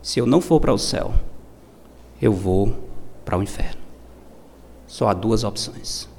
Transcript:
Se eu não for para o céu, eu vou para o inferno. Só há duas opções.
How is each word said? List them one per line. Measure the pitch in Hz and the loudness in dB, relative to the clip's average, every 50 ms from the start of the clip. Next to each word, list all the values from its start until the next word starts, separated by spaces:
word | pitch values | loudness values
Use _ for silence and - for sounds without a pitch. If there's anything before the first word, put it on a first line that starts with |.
Se | - - - - | -10 -4 -2 0
eu | 120 | 2
não | 120 131 170 | 4 4 4
for | 180 - 165 156 | 4 4 4 4
para | - - 131 | 4 4 2
o | 98 | 2
céu, | - - - - - - 101 - - - - - - - - - - - - - - - - - - - - - | 0 -2 -2 -2 -2 4 4 4 2 2 -6 -10 -16 -16 -20 -20 -20 -20 -20 -20 -20 -20 -20 -20 -20 -20 -12 0
eu | - 123 107 | 2 2 2
vou | 92 90 95 92 98 101 101 - - - - - - - - - - - | 2 2 2 2 2 4 2 0 0 -2 -6 -6 -8 -8 -8 -10 -12 -8
para | - - | -4 -2
o | 90 98 | -2 -2
inferno. | 98 - - - - - - - - - - - - - - - - - - - - - - - - - - - | -2 -2 -2 -2 -2 -2 -4 -10 -12 -14 -18 -20 -20 -20 -20 -20 -20 -20 -20 -20 -20 -20 -20 -20 -20 -20 -20 -20
Só | - - - 135 110 | -18 -6 -2 0 0
há | 98 | 0
duas | 90 98 110 113 107 113 | 2 0 0 2 2 0
opções. | 104 101 - - - - - - - - - - - - | -2 -4 -6 -8 -8 -10 -12 -10 -10 -10 -10 -10 -12 -16